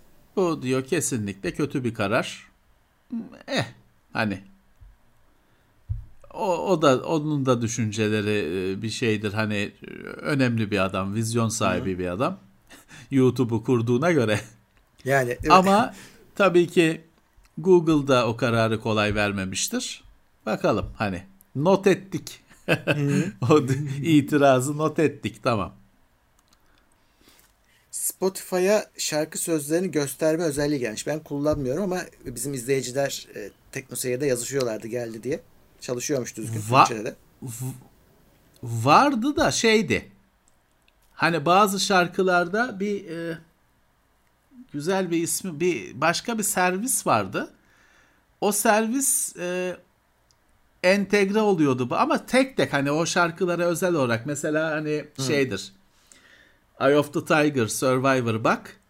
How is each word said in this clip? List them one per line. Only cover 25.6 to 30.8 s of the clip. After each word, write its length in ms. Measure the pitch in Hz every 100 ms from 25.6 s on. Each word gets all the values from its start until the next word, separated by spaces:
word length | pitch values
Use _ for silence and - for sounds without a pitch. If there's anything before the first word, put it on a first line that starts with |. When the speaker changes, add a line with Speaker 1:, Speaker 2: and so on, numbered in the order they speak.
| 90 - _ _ _ _ _ _ _ _ _ _ _ _ _ _ _ _ _ _ _ _ _
Speaker 2:
Spotify'a 960 | - - - 185 190 - 185 185 214 - -
şarkı 400 | - 151 156 -
sözlerini 520 | - 160 143 160 190
gösterme 540 | 151 139 - 160 160
özelliği 360 | 175 139 147 147